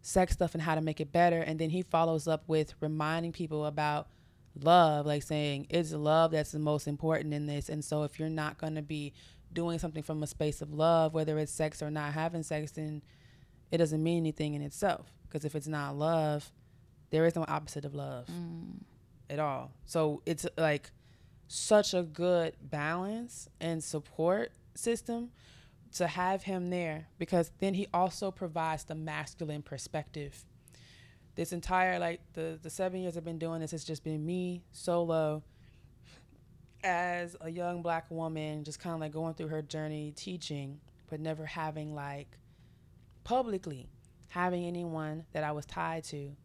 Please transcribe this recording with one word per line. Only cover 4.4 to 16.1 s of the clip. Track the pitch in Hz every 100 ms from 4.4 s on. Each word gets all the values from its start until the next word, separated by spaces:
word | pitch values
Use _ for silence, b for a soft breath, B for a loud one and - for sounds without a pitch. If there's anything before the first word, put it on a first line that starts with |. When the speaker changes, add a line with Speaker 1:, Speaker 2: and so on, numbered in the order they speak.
| b -
Speaker 1:
love, | 143 175 165 151 147
like, | 147
saying, | - 151 147 139 147
"It's | 170 160
love | 156 151 156 165
that's | 160 147
the | 151
most | 151 151 147
important | 147 160 160 151
in | 147 147
this." | 143 -
And | 151 147
so | 151
if | 147 -
you're | 160
not | 160 151 156
gonna | 160 156
be | 147 151 143 B B B -
doing | 170 170 165
something | 170 156
from | 143 156
a | 151
space | - 151 143
of | 151
love, | 151 160 165 160
whether | 160 156 156
it's | 151
sex | - 156 -
or | 151
not | 151 147
having | 147 160 170
sex, | 156 156 151
then | - 151 151 - b b b b b -
it | 165
doesn't | 165 156
mean | 160 170
anything | 160 147 151
in | 147
itself. | 143 - 196 - - - -
'Cause | 156 147
if | 151
it's | 143
not | 151 143 143
love, | 156